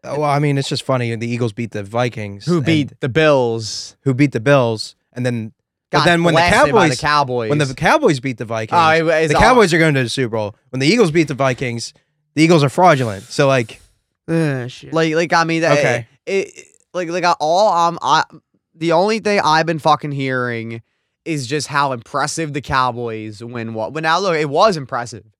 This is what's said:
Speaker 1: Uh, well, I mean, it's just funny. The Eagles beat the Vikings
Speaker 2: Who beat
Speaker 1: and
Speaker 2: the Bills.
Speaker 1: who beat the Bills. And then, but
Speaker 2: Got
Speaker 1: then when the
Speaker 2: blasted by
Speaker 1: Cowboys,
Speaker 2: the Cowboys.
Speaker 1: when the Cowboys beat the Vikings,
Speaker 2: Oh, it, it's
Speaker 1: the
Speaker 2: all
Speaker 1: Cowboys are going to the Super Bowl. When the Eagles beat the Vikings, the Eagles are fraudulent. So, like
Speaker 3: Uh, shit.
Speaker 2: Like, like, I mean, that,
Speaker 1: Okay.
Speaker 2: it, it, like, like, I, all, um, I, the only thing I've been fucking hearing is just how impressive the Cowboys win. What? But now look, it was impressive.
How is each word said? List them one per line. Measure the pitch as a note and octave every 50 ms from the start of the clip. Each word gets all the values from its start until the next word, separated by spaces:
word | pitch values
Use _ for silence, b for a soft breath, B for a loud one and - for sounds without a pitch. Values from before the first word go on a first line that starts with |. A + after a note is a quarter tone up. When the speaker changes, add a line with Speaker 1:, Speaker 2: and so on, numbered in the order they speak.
| _
Speaker 1:
Uh, | B2 C3 C#3+
well, | D3+ D3
I | C#3 C#3+
mean, | D3+ D3 C#3+
it's | C#3 C3+ -
just | D3+ B2+ -
funny. | - C3+ B2+ A#2+ A#2 A#2
The | A2 A#2 A#2+
Eagles | A#2+ A#2 B2 A#2 G#2
beat | - A#2+ A2 -
the | A2 G2+
Vikings | G2 A2 A#2 B2 B2 A2+ A2+ G#2+ G2+ G2+ G2+ -
Speaker 2:
Who | D3+ F3+ E3+ C3
beat | D#3+ E3 D#3 C#3+ - -
Speaker 1:
and | _
Speaker 2:
the | - C#3
Bills. | A2 D#3+ D#3 D#3 D3 C3+ B2 A#2 A2+ A2+ A2+ G2+ - - - - - _ _
Speaker 1:
who | C3 C3
beat | B2 D3 C#3+
the | - A#2+
Bills. | G#2+ C#3 C#3+ C#3 B2 A#2 A2+ G#2+ - - - _ _ _ _
And | B2 B2
then, | B2+ A#2+ A#2 A2 A2 _ _ _ _ _ _ _ _
but | - F3
Speaker 2:
Got | D#3
Speaker 1:
then | F3 E3+ E3+ E3+
when | E3+ D#3+
the | E3
Speaker 2:
blasted | E3+ F3 G3 A3+ C#4+ D3 -
by | A3 F#3 D#3+
Speaker 1:
Cowboys, |
Speaker 2:
the | C3 A#2+ -
Cowboys. | D3 D3 D3 C#3+ B2+ B2+ B2 A2+ A2
Speaker 1:
when | C#3+ D3+
the | D3 C3 C3+
Cowboys | - D3+ F#3+ C4+ D#4+ D4+ A3 D#3 B2+
beat | A#2 C#3 B2+ -
the | B2
Vikings, | G#2+ A2+ A2+ A2 A2+ - F3
Speaker 2:
Oh, | E3 D#3+
it, | D#3+ E3 E3 D#3+ E3 D#3 D#3+
it's | D#3 D3+
Speaker 1:
the | D#3
Speaker 2:
all | G3+
Speaker 1:
Cowboys | A3+ B3+ B3 G#3+ F3+ D#3
are | E3
going | E3 D#3+ D3
to | C3+ B2+
the | A2+
Super | - - C3 A2+ A2
Bowl. | A2+ G#2+ G2+ - _ _ _
When | - C3
the | C3+
Eagles | D3 G3+ B3 A3 E3
beat | D3 F3 D#3+ D#3
the | D3
Vikings, | A#2+ C#3 C3+ B2+ - C3+ B2+ A#2 A#2 - - _ _ _ _ _ _ _ _ _
the | C#3+ D#3
Eagles | E3 F3 D#3+ C#3+
are | C#3
fraudulent. | - - F3+ F3+ D#3+ C3 B2+ A2+ G2+ F#2+ -
So, | - - - D3 C#3
like | C3+ C3 A#2+ - - - _ _ _ _ _ _ _ _ _ -
Speaker 3:
Uh, | D#3+ E3 D#3+ D3+ C#3 C3 A#2+ B2+
shit. | - - - C3+ C#3
Speaker 2:
Like, | D#3+ E3 E3 D#3
like, | D#3+ F3 D#3+ F3
I | E3+ E3
mean, | D#3+ E3 E3 D#3+
that, | D#3+ D3 D3
Speaker 1:
Okay. | C#3+ C3+ A#2+ A#2+ A#2 _ _ _ _
Speaker 2:
it, | - F#3+ G3 - - _ -
it, | C#2 _ _ _ _ _ _
like, | F3+ F3+ D#3+
like, | E3+ F3+ E3
I, | F3+ E3+ -
all, | D3 D#3 E3 F#3 G#3+ G#3+ F3+
um, | E3+ E3+ E3+ E3+ - -
I, | B2 D3 D#3+ - _ - - _ _ _ _ _ _ _
the | E3+ D#3+ E3+ E3
only | E3 F#3 G#3+ A3 A3
thing | F3 G#3 G3+ G3+ -
I've | D3+ D#3 D#3+ E3
been | D#3+ E3+ D#3
fucking | - D#3+ D3+ D3 - D3+ C#3+
hearing | C#3 C3+ C3+ C3 B2+ B2 B2 A#2 A#2 A2+ A2+ A2+ A#2 _ _ _ _ _ _ _ _ _
is | - E3 D3 C3
just | A2 C#3 D3+ C3 -
how | C#3+ C#3+ C#3+ C#3 C3
impressive | A#2 - - - C#3+ C#3 D3+ - - E3 D3+ C#3
the | D3
Cowboys | B2 - C#3+ C3 B2+ B2+ A#2 A#2+ A#2+ A#2 A2+ A2 A2 A2 G#2 G2 A#2
win. | A#2 B2 A#2+ A2+ A2+ A2+
What? | A2 G#2+ - C3
But | D#3 D#3+
now | D#3+ D#3+ F3
look, | G3 G3 E3
it | D3+ D#3 D3
was | C3+ D#3+ G3 A3+ F#3+
impressive. | D#3 C#3 - - B2 A#2+ A#2 - G#2 F#2 A2 _